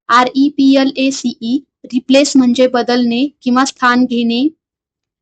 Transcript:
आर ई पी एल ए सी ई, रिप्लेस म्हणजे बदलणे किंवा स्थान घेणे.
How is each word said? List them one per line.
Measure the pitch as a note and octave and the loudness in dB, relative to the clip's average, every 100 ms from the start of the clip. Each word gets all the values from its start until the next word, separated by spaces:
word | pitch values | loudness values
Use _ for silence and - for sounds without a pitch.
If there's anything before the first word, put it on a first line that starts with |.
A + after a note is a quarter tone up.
| - | -2
आर | A#3+ B3+ | 0 0
ई | C4+ C#4+ | 0 -2
पी | - C4+ C4+ | 2 2 2
एल | C4+ C4 | 0 -2
ए | C4+ | -4
सी | C4+ A#3+ - | -4 -8 -8
ई, | A3+ C#4 - _ - | -6 -6 -6 _ -8
रिप्लेस | B3 - C4+ C#4+ C4+ | -8 0 2 2 2
म्हणजे | B3 A#3+ B3+ | 2 2 0
बदलणे | B3 A#3 B3 A#3+ A#3 C#4+ - | 0 -2 -2 -2 -2 -4 -6
किंवा | B3+ B3 | -4 -2
स्थान | C4+ - B3 A#3+ | -2 -2 0 2
घेणे. | B3+ A#3+ A#3 A#3 D4+ - _ _ _ _ _ _ | 0 -2 -2 -2 -2 -6 _ _ _ _ _ _